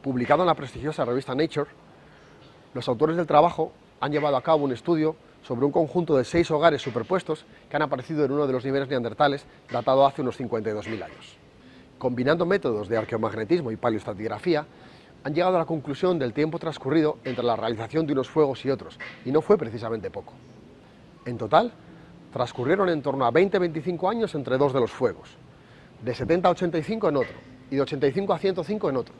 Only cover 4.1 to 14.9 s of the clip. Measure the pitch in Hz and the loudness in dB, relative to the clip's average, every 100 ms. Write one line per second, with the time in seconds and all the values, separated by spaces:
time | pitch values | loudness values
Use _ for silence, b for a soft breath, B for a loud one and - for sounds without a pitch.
4.1 | 147 147 135 165 160 143 120 - 165 156 | 0 0 0 2 2 2 -2 -2 0 0
5.1 | 160 B B - 120 139 165 156 180 160 | -4 B B -8 0 2 2 0 0 2
6.1 | 139 120 170 165 151 165 143 - 117 110 | 2 4 0 2 4 4 2 -4 -6 -2
7.1 | 185 - 156 - B B 147 147 139 123 | -2 -2 -8 -10 B B -2 -2 -2 -4
8.1 | 156 139 143 143 127 135 135 135 131 113 | -2 0 0 0 -2 -2 -4 -2 -4 -4
9.1 | 101 143 143 - B B 120 120 131 139 | 0 0 0 -10 B B -4 2 4 4
10.1 | 147 127 - 120 113 107 107 101 110 82 | 2 -6 -4 -4 -4 -4 -6 -6 -10 -10
11.1 | - - - - - B B B - 127 | -16 -20 -20 -20 -20 B B B -4 -4
12.1 | 123 127 170 175 196 135 107 101 113 104 | 0 2 2 2 2 2 -2 0 -2 -2
13.1 | 113 110 110 107 175 131 110 120 107 117 | -2 -2 -4 0 0 0 -2 -2 -2 -4
14.1 | 98 110 104 185 151 156 B B | -8 -6 -4 0 0 -2 B B